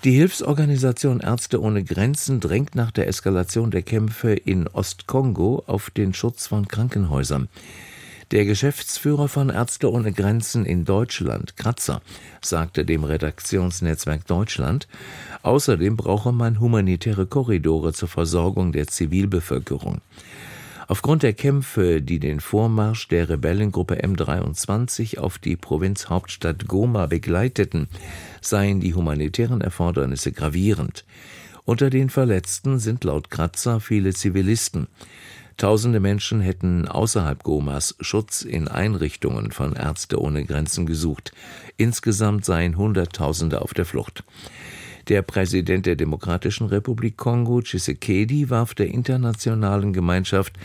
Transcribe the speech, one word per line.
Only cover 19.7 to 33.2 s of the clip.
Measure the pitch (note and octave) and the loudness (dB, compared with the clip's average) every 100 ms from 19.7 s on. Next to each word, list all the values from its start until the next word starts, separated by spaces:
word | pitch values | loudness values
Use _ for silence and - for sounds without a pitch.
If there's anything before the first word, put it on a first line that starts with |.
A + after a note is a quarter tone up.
| C2+ - - _ - - - - - - - - | -6 -6 -8 _ -20 -20 -20 -18 -18 -18 -18 -4
Aufgrund | G2 - D#3 | -2 2 4
der | C#3 | 4
Kämpfe, | G#2+ C#3 C#3 C3 - F2+ E2 | 2 2 0 0 0 2 2
die | C2+ E2 | 0 -2
den | C#2+ D2+ | 0 -4
Vormarsch | - G#2 A2+ A2 G#2+ A2+ - | 0 2 2 2 2 0 0
der | F2 E2 | 0 2
Rebellengruppe | D#2 D#2 F#2 G#2+ F#2+ F2 E2+ | 0 0 2 0 0 -2 0
M | F2+ | 0
dreiundzwanzig | F#2 D#2+ E2 D#2+ D#2+ - G2+ B2 - A2+ - | 0 0 -2 -2 -4 -2 -2 -2 -4 -6 -4
auf | - - | -4 -4
die | - E2+ | -4 -4
Provinzhauptstadt | - D#2 F#2+ G2 - F2 - - E2 D#2+ - | -2 -2 0 -2 -2 -4 -4 -6 -4 -4 -2
Goma | F#2 A#2 A2+ E2 | 0 2 2 0
begleiteten, | E2 - F2 B2 - G2+ E2+ C#2+ - - - - - | 0 0 0 0 0 0 0 -4 -8 -14 -16 -16 -12
seien | - G#2 G2+ G2 | -2 2 2 2
die | F#2 | 0
humanitären | F2 E2 D2 D2+ - A#2 B2 | 0 0 0 -2 0 0 0
Erfordernisse | - - E2+ E2+ C2+ C2+ C2+ | -2 0 0 0 -2 -2 -6
gravierend. | C2 D#2 D#2 G2 F#2 - - - - - - - - | -4 -2 0 2 2 -2 -8 -18 -20 -20 -20 -20 -10
Unter | - A#2 C#3 | -2 2 2
den | C3 C3+ | 2 2
Verletzten | - B2+ F#2+ F2 - C3+ C3+ | 2 2 2 0 -4 0 0
sind | A2+ A2 | 0 -2
laut | F2 D2 | 0 -2